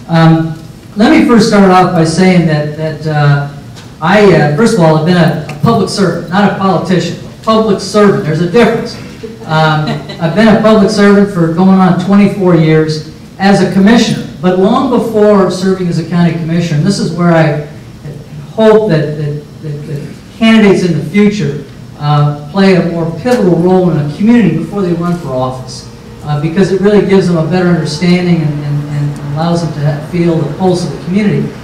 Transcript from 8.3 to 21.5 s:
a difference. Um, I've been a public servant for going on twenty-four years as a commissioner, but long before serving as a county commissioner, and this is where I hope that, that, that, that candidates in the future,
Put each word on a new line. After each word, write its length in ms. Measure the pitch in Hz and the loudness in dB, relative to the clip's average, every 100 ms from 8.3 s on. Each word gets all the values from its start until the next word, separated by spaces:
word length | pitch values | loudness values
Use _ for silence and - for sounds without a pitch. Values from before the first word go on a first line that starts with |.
| 156 | -2
a 100 | 175 | 0
difference. 440 | 233 214 - - - - - - - - | 2 2 0 -6 -12 -16 -16 -16 -14 -4
Um, 420 | 156 156 156 - - - 190 | 0 0 0 -4 -6 -10 -6
I've 160 | 165 185 | -4 2
been 140 | 220 | 2
a 120 | 208 | 4
public 280 | 220 208 196 | 4 4 2
servant 440 | - 202 202 196 | 2 4 4 2
for 200 | 175 165 | 0 -2
going 260 | 160 190 190 | 2 2 4
on 240 | 185 - - | 4 2 2
twenty-four 500 | 202 202 208 180 165 | 2 2 2 2 2
years 520 | 156 156 156 156 - - - - | 4 2 0 -4 -8 -16 -18 -2
as 220 | 196 196 | 2 2
a 100 | 180 | 2
commissioner, 560 | 196 196 240 - 143 - - | 2 4 4 2 -2 -8 -4
but 180 | 180 185 | -2 2
long 300 | 196 254 277 | 2 2 0
before 600 | 233 - 214 208 202 180 | 0 0 2 4 4 2
serving 380 | - 190 185 175 | 0 -2 -2 -2
as 100 | 156 | -4
a 120 | 160 | -2
county 240 | 175 170 | 0 0
commissioner, 460 | 165 156 170 - 147 | 0 -4 -2 -2 0
and 60 | 185 | 0
this 140 | 202 | 0
is 140 | - | -2
where 180 | 170 170 | -2 2
I 340 | 165 147 147 - - - - 147 - - - - | 2 2 -2 -8 -14 -20 -18 -16 -16 -16 -16 -10
hope 380 | - 220 208 214 | 0 4 4 4
that, 280 | 156 147 151 | 0 -2 -4
that, 440 | 147 147 - - | -6 -6 -12 -14
that, 260 | 156 143 - | -12 -12 -10
that 280 | 143 - - - - | -12 -12 -16 -16 0
candidates 460 | 226 220 202 180 | 4 6 4 4
in 140 | 175 151 | 0 -2
the 60 | - | -2
future, 580 | 202 208 - 143 | 2 2 0 -4